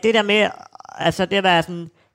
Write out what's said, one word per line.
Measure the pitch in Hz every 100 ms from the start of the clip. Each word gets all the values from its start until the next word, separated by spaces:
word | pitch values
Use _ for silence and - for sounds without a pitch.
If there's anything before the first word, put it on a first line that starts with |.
det | 220
der | 220
med, | 202 214 202 - - - - -
altså, | 170 175 180
det | 196
at |
være | 190 170
sådan | 165 170 165 - _